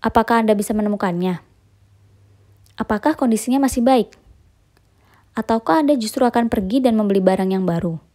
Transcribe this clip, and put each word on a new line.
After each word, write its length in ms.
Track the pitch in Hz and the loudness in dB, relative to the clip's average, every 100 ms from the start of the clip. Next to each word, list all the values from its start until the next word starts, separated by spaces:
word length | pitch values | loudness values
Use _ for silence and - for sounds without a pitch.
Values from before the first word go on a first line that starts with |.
apakah 400 | 226 226 226 233 | 0 0 2 2
Anda 160 | 220 208 | 2 0
bisa 160 | 208 | 0
menemukannya? 640 | 214 208 202 196 175 185 180 - _ _ _ _ _ _ _ _ _ _ _ _ - | -2 -2 -2 -2 -2 -4 -4 -10 _ _ _ _ _ _ _ _ _ _ _ _ -10
Apakah 340 | 220 214 294 | -6 -2 0
kondisinya 480 | 311 254 220 - 262 | 0 0 0 0 0
masih 220 | 269 254 | 0 0
baik? 320 | 240 262 202 - _ _ _ _ _ _ _ _ _ _ _ - | 2 2 0 -8 _ _ _ _ _ _ _ _ _ _ _ -8
Ataukah 480 | 220 226 226 320 | -2 -2 2 2
Anda 100 | 294 | 2
justru 300 | 285 214 - 247 | 0 -2 0 0
akan 240 | 233 233 | 2 0
pergi 320 | 226 185 254 | -2 -2 0
dan 140 | 254 220 | 2 2
membeli 240 | 208 196 | 2 2
barang 320 | 190 190 190 | 2 2 0
yang 100 | 190 | 0
baru? 380 | 185 170 170 165 - | 0 -2 -4 -6 -12